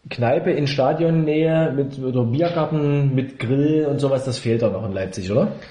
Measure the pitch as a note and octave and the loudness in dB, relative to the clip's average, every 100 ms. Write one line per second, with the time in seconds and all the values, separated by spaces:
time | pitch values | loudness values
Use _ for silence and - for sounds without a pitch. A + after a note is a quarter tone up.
0 | - - A#2+ D3+ F3+ C#3+ C#3+ C#3 C3 D#3 | -12 -2 0 2 0 0 0 0 0 2
1 | E3 E3 D3+ D3+ D#3+ D#3+ D#3+ C3 C#3 - | 2 2 2 2 2 2 0 0 -4 -4
2 | C3 B2 A#2 C3+ E3+ E3+ D#3 D#3 C#3+ C#3+ | -2 0 0 0 0 0 0 0 2 2
3 | C#3 C3 B2+ - A2 C#3 D3 D#3 D3+ C3 | 2 0 -2 -6 -2 2 2 2 0 0
4 | C#3 C3+ C3 A#2 A#2 A2+ A2+ F#2+ G2+ F#2+ | 0 0 -2 -4 0 2 0 -2 -4 -4
5 | F#2 - F#2 A2 G#3 - - | -6 -6 0 2 0 -4 -16